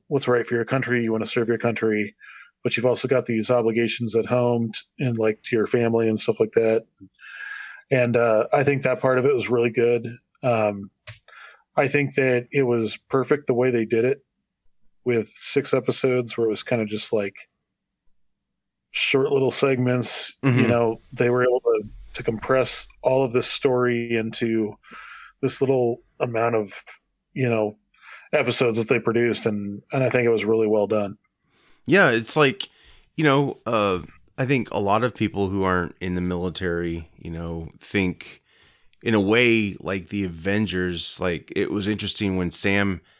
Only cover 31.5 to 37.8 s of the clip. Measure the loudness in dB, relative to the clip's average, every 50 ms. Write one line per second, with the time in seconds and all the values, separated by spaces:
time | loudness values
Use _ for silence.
31.5 | _ _ _ _ _ _ _ 2 4 4 4 4 2 0 -2 -2 2 2 2 2
32.5 | 2 -2 -8 -14 _ _ _ -20 -20 -20 _ _ _ 0 2 4 4 4 2 0
33.5 | -4 -6 _ -2 0 2 2 2 0 -2 -4 -10 -18 _ _ _ _ -4 0 2
34.5 | 2 0 0 0 -2 -2 2 2 2 2 2 0 0 -2 -2 -2 0 -2 -2 0
35.5 | 0 0 2 2 2 0 0 -2 -6 _ -6 -4 -2 -2 -2 -2 -2 -4 -4 -6
36.5 | -6 -6 -4 -4 -2 -2 -4 -4 -6 -8 -10 -14 _ -16 -14 -12 -10 -10 -10 -8
37.5 | -10 -10 -12 -14 -16 _